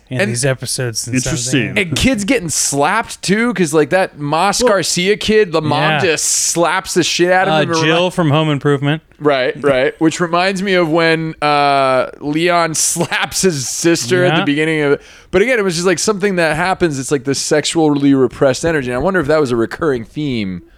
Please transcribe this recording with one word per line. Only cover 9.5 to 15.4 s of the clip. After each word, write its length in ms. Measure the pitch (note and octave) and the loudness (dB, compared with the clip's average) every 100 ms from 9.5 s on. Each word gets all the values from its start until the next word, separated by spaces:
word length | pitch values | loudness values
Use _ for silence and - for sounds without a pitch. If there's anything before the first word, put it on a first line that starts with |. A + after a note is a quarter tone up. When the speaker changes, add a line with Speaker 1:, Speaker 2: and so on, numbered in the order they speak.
| B2+ | 0
Speaker 2:
right. 320 | C#3 C3 C#3+ - | 0 2 0 0
Which 220 | D#3+ D3+ | 0 0
reminds 420 | F3 F3 F#3 F#3+ | 0 0 0 -2
me 100 | G3+ F#3 | 0 0
of 140 | E3 | 2
when, 460 | E3 E3 D#3+ D#3+ D#3+ | 2 2 0 -2 -4
uh, 680 | D3 D3 C#3+ C#3 C3+ C3 - - | 0 2 4 4 2 2 0 -6
Leon 520 | C#3 D3 E3+ F3 E3 D3+ | -4 0 2 2 0 -2
<laughs> 0 | |
slaps 680 | - E3+ D#3+ F#3+ G3 - | -2 -2 -4 -4 -4 -2
his 260 | F#3+ D3 B2 | 0 0 -4
sister 560 | - E3 E3 A#2+ F#3 | -2 0 0 0 0
at 80 | C3+ D#3+ | 2 2
the 20 | |
Speaker 1:
Yeah. 60 | F#3+ | 0
Speaker 2:
beginning 360 | C#3+ D#3 D#3 | 0 0 0
of 100 | C#3+ | 0
it. 80 | C#3+ - - - | 0 -2 -20 -4
But 100 | F#3 | 0